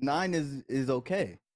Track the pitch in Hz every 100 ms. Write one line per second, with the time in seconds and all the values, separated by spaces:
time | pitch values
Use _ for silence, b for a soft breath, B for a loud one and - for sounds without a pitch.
0 | 135 156 185 165 143 139 - 135 131 127
1 | - 196 95 87 _